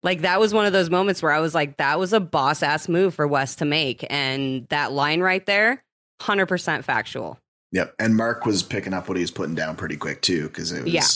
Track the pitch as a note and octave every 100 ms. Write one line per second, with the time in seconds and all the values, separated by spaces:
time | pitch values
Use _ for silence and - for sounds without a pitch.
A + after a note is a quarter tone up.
0 | F3+ F3+ F3 F#3+ G#3+ G#3+ G#3 F#3+ E3+ F3+
1 | G3 F#3 D#3 D3+ D#3+ D#3+ D3 C#3 C#3+ D#3
2 | F#3 A3 F3 D#3 C3+ D3+ D3 D3+ - E3+
3 | F#3+ - D3 C#3+ C3 - D3+ D3 C#3+ A#2
4 | - C#3+ C3+ C3+ C3+ C3 B2 D3 C3 C#3
5 | C#3+ D#3+ F#3 F#3 F#3+ G3+ G#3+ C4+ _ _
6 | _ _ - G3+ F#3 F3+ - D3+ - A#2+
7 | G#2+ B2 F2+ - _ _ _ F#2 F2 -
8 | A2 A2 A#2 A2+ A#2 G2+ - G#2 F#2+ F#2+
9 | F2+ F#2 F2 - E2 D#2+ D#2 D#2 D#2 D2
10 | D2 D2 F2+ F2 D#2 - E2+ - - E3+
11 | C#3+